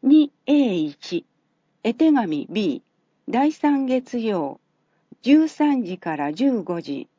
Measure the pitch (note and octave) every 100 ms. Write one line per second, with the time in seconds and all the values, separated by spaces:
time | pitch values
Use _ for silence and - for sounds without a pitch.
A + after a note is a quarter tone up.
0 | C4+ D#4 C#4+ _ - D4 B3+ F3+ D3+ C#3+
1 | - F3 _ _ _ _ _ _ G#3+ A#3
2 | D#4+ C#4+ G3 D3+ - F#3+ F#3+ - _ _
3 | _ _ - A#3 C#4+ D4+ D4 C#4 C4+ B3+
4 | B3+ B3 A3 F#3+ C#3+ D3 _ _ _ _
5 | _ - A#3 D4+ D#4+ - D4 C#4 F#3+ F#3
6 | E3+ D3+ C#3+ D#3+ C#4 A#3+ E3 E3+ D3 C#3
7 | -